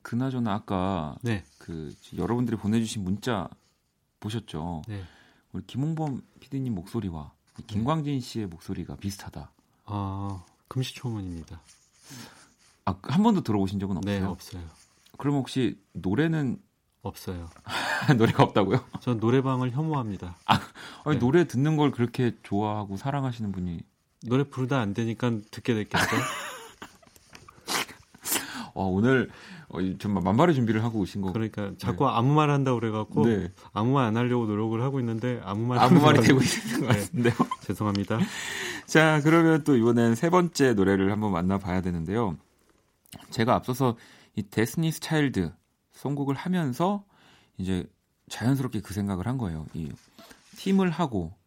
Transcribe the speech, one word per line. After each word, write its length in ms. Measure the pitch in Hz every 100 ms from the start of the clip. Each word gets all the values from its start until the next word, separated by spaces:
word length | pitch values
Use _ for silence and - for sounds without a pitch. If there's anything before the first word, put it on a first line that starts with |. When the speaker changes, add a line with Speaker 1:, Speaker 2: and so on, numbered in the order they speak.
Speaker 1:
그나저나 520 | - 120 135 127 117
아까 600 | 101 - 95 92 92 76 64
Speaker 2:
네. 220 | 120 104 - _
Speaker 1:
그 360 | - 80 76 - - -
여러분들이 400 | 87 120 120 110
보내주신 460 | 101 113 110 110
문자 440 | 92 101 127 107 85 - _ _ _ _ _ _
보셨죠? 640 | 104 113 - 78 85 82 76
Speaker 2:
네. 160 | 101 87 - _ _ _
Speaker 1:
우리 120 | 95 92
김홍범 560 | 113 151 160 156 127 - _
피디님 340 | - 139 127 98
목소리와 560 | 82 117 98 82 73 _ _ -
이 20 |
Speaker 2:
네. 20 | -
Speaker 1:
김광진 520 | 110 117 160 143 139
씨의 280 | 120 117 104
목소리가 480 | 82 - 92 80 71
비슷하다. 540 | 98 98 - - 71 _ _ _ -
Speaker 2:
아, 580 | 101 98 98 101 95 87 _ _
금시초문입니다. 960 | 127 127 - 123 110 92 85 78 87 _ _ _ _ - 127 110 - - _ _ _ -
Speaker 1:
아, 100 | 92
한 200 | - 151
번도 180 | 220 190
들어보신 360 | - 104 95 101
적은 220 | 95 95
Speaker 2:
네, 160 | 98 101
Speaker 1:
없어요? 140 | 95
Speaker 2:
없어요. 320 | 90 - 90 82 - _ _ _ -
Speaker 1:
그럼 180 | 139 143
혹시 440 | 120 131 117 - _
노래는 680 | 92 90 110 165 160 135 - _ _ _ _
Speaker 2:
없어요. 480 | 98 - - 90 82 - -
Speaker 1:
<laughs> 520 | - - - 123 127
노래가 260 | 113 -
없다고요? 400 | 151 117 98 127 - -
Speaker 2:
전 180 | - 113
노래방을 520 | 113 131 131 127 127
혐오합니다. 680 | 123 160 147 110 95 90 87 -
Speaker 1:
아, 140 | 196 - - - - -
아니, 100 | 139
Speaker 2:
네. 40 |
Speaker 1:
노래 280 | 120 170 160
듣는 300 | 131 147 156
걸 140 | 147
그렇게 440 | 117 120 - 123 -
좋아하고 540 | - 101 107 107 101 98
사랑하시는 540 | 135 139 131 117 107
분이 300 | 92 90 85 - _ _ _ -
Speaker 2:
노래 160 | 127
부르다 360 | 139 - 127 135
안 140 | 104
되니까 380 | 98 117 107 123 113 -
듣게 240 | - -
됐겠죠? 320 | 110 104 - -
Speaker 1:
<laughs> 460 | - - - - - - - - - - - _ - - - - - - - _ - - - - 254 226
어, 120 | - 95
오늘, 440 | 92 120 131 101 - - 185 -
어, 140 | -
이, 160 | 95 90
좀 160 | 104
만발의 420 | 95 90 104 175 139
준비를 280 | 110 107
하고 160 | 117 113
오신 220 | 95 104
거. 120 | 95
Speaker 2:
그러니까 380 | 107 110 104 101 92
자꾸 280 | 98 90 139
Speaker 1:
네. 60 |
Speaker 2:
아무 200 | 113 131
말 160 | 151 151
한다고 300 | 143 135 120
그래갖고 460 | 113 107 107 110 113
Speaker 1:
네. 260 | 104 87 - -
Speaker 2:
아무 180 | 98 117
말 120 | 139 117
안 100 | 110
하려고 300 | 123 123 113
노력을 360 | 104 110 110
하고 180 | 131 135
있는데 420 | 117 113 127 117
아무 220 | 92 101 120
말 120 | 123
Speaker 1:
아무 180 | 123 170
Speaker 2:
하는 20 |
Speaker 1:
말이 200 | 151 139
Speaker 2:
사람이 40 | 113
Speaker 1:
되고 120 | 131
있는 460 | 120 - - - 120
것 60 |
Speaker 2:
네. 60 | 107
Speaker 1:
같은데요. 320 | 101 123 117 113 - -
Speaker 2:
죄송합니다. 560 | - 98 107 101 98 110 202 - - - - - -
Speaker 1:
자, 340 | 160 156 156
그러면 400 | 143 165 165 160
또 120 | 147 131
이번엔 400 | 117 120 117 113
세 140 | 170
번째 440 | 180 175 - 131
노래를 380 | 104 95 98 95
한번 200 | 104 107
만나봐야 500 | 87 90 98 98 92
되는데요. 560 | 90 87 80 107 110 78 _ _ _ _ _ _ _ - -
제가 240 | - 113 98
앞서서 420 | - 127 131 117 - - _ -
이 80 |
데스니스 560 | 101 - 117 180 160 151
차일드 500 | - 156 143 113 82 - _ _ _
선곡을 420 | - 131 143 139 135
하면서 680 | 180 185 147 123 175 202 - _ - _ _ -
이제 280 | 92 90 - _ _ _ _
자연스럽게 520 | - 113 135 127 110
그 120 | -
생각을 340 | 92 101 90 107
한 100 | 131
거예요. 280 | 104 80 76
이 180 | - 76 - _ - - - _ -
팀을 320 | 190 190 185
하고 440 | 160 160 104 82 -